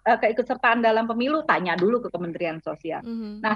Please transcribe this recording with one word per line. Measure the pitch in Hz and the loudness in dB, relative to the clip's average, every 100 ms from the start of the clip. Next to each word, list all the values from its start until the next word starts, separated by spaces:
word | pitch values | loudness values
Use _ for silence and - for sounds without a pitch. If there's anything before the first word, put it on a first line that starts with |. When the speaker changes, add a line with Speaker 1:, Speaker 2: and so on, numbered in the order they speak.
| 220 | 2
Speaker 1:
eh, | 226 | 4
keikutsertaan | 214 226 240 247 247 233 | 4 2 -2 0 2 4
dalam | 226 220 | 4 2
pemilu, | 226 226 254 311 | 0 0 0 0
tanya | 302 165 180 165 | 0 0 0 2
dulu | 190 240 | 2 2
ke | 190 | -2
Kementerian | 170 175 165 170 160 | -6 -6 -4 -6 -6
Sosial. | 160 151 160 156 | -8 -8 -6 -8
Speaker 2:
Mhm. | 233 226 214 214 | -8 -8 -8 -6
Speaker 1:
Nah, | 220 | -2